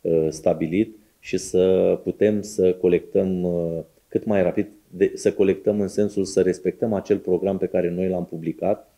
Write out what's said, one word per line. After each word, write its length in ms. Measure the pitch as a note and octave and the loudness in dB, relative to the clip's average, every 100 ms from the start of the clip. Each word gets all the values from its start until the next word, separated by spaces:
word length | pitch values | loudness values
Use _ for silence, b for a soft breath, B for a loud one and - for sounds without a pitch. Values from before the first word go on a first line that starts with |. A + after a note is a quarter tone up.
uh, 260 | F2 E2 D#2+ | 2 2 0
stabilit 680 | D2+ - D#2+ D#2+ F2+ A2+ - b b | -2 -2 -2 -2 0 -2 -4 b b
și 180 | - F#2+ | -8 -6
să 640 | - F#2 F#2 F#2+ F#2 F2+ | -2 2 4 4 2 0
putem 400 | - - G#2 G#2+ | -4 0 0 0
să 300 | F#2+ - F#2 | -4 0 2
colectăm, 680 | F2+ F#2 F2 - F#2+ F#2 F#2 | 2 2 2 0 -2 0 0
uh, 360 | F2+ F2 E2+ E2 E2 _ _ | -2 -2 -2 -4 -10 _ _
cât 160 | - | -6
mai 180 | - G#2 | -2 0
rapid, 240 | F2+ - G2+ - _ | 2 0 -6 -8 _
de, 220 | F2+ F#2+ | 0 0
să 180 | - - | 2 -2
colectăm 480 | - G2 F#2+ - G#2 | 2 2 2 0 0
în 80 | G2 | -2
sensul 360 | - G#2 G2+ | 0 -2 0
să 160 | F#2 - | -2 2
respectăm 520 | F#2 F2+ F#2+ - A#2 | 2 2 -2 -2 -2
acel 260 | G2+ - G2+ | -2 0 -2
program 400 | - F2+ F#2+ F#2+ | 0 0 0 -2
pe 80 | F2 | -2
care 240 | F2+ F2 | 0 -2
noi 180 | F2 F#2 | -2 -2
l-am 180 | F2+ F2 | -2 -4
publicat 680 | E2+ D#2+ D#2 F2+ G#2 - | -8 -8 -4 -2 -4 -6